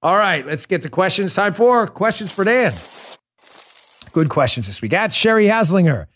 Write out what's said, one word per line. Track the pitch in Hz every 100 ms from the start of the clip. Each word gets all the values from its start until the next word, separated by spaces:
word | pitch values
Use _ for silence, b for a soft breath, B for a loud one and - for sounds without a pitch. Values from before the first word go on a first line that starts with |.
All | 156 196
right, | 202 160 135
let's | 156 -
get | 180
to | 151
questions. | - 185 - 190 -
Time | 202
for | 202 240 247 214
questions | - 220 214 202
for | - 196
Dan. | 247 220 92 - - - - _ _ - - - - - - -
Good | 165 156
questions | 147 131 - 98
this | -
week. | 110
At | 185 214
Sherry | - 220 220 208
Haslinger. | 226 180 190 165 120 -